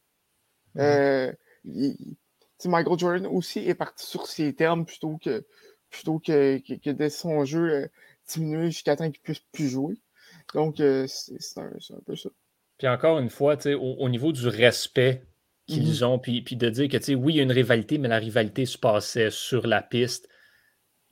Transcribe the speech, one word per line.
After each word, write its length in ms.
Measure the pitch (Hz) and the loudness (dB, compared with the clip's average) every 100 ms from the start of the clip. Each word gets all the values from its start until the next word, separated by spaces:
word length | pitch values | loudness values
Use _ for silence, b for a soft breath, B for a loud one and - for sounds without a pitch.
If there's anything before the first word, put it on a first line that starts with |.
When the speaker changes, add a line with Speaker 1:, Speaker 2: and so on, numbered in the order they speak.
| _ _ _ _ _ _ _ - | _ _ _ _ _ _ _ -2
Speaker 1:
Mhm. 60 | |
Speaker 2:
Euh, 500 | 143 147 139 135 127 - _ _ - | 2 4 4 2 0 -6 _ _ -12
il, 200 | 73 139 | -4 -4
il, 100 | - | -4
tu 200 | - - _ _ _ _ 180 | -12 -18 _ _ _ _ 0
sais, 40 | |
Michael 300 | 170 160 170 | 2 2 2
Jordan 280 | 175 180 190 | 0 -2 -2
aussi 340 | 175 170 - | -4 -4 -4
est 140 | 196 170 | -2 -2
parti 320 | 160 - - | -4 -10 -12
sur 200 | 180 - | -12 -10
ses 260 | - 151 135 | -4 -4 0
termes 300 | 160 165 165 | 2 2 -2
plutôt 300 | - 160 156 | -8 -10 -6
que, 260 | - 113 - b b b _ | -6 -6 -8 b b b _
plutôt 280 | - - 160 | -12 -6 -4
que, 400 | - 151 139 135 | 2 4 4 2
que, 160 | - 131 | -4 -8
que 160 | - | -6
de 180 | 139 151 | -2 -2
son 360 | 147 175 151 135 | -2 -2 0 0
jeu, 260 | 160 170 | 0 0
euh, 160 | 147 135 b b b - | 0 -4 b b b -12
diminuer 380 | 160 160 156 170 | -6 -4 -2 -2
jusqu'à 240 | 156 - 143 | -2 -2 0
temps 140 | 160 | -2
qu'il 100 | 143 | -6
puisse 180 | - 160 _ | -8 -10 _
plus 160 | - 147 | -4 -2
jouer. 280 | 131 143 220 _ b b 170 b 147 | -2 -4 -6 _ b b -20 b -2
Donc, 260 | 156 147 | -2 2
euh, 260 | 147 135 135 | 2 2 0
c'est, 320 | - - 123 | -8 -14 -14
c'est 200 | - - | -14 -12
un, 100 | - - | -12 -14
c'est 140 | - - | -16 -18
un 60 | - | -12
peu 100 | - | -12
ça. 140 | 190 _ _ _ _ - | -12 _ _ _ _ -6
Speaker 1:
Puis 100 | 135 | -2
encore 300 | 123 160 160 | 2 2 2
une 120 | 120 | 0
fois, 260 | - 143 147 | 0 2 2
tu 80 | 143 | 0
sais, 100 | 143 | -2
au, 200 | 127 131 | -2 -2
au 100 | 131 | -2
niveau 240 | 123 147 | 0 0
du 140 | 143 120 | 0 0
respect 760 | 107 120 - - - 127 127 - _ _ _ - | 6 6 6 0 2 4 2 -6 _ _ _ -6
qu'ils 340 | 151 120 104 | 0 0 2
Speaker 2:
Mhm. 60 | 120 | 2
Speaker 1:
ont, 100 | 127 | 0
puis, 220 | 127 120 | 0 -4
puis 140 | - 127 | -4 0
de 120 | 117 | 0
dire 180 | 113 143 | 2 0
que, 80 | 131 | 0
tu 60 | - | 0
sais, 100 | 135 | 0
oui, 200 | 131 156 | 2 4
il 20 | |
y 40 | |
a 20 | |
une 100 | 131 | 4
rivalité, 460 | 123 113 117 104 151 | 4 4 4 2 -2
mais 100 | 131 | 2
la 100 | 113 | 0
rivalité 460 | 110 113 107 113 127 | 0 0 0 0 -4
se 120 | - | 0
passait 520 | 123 104 101 123 110 | 2 2 0 0 0
sur 360 | - - 127 113 | 0 -4 -2 2
la 160 | 107 | 0
piste. 460 | - 120 120 - - _ _ _ _ _ _ _ - | 0 0 0 -2 -12 _ _ _ _ _ _ _ -12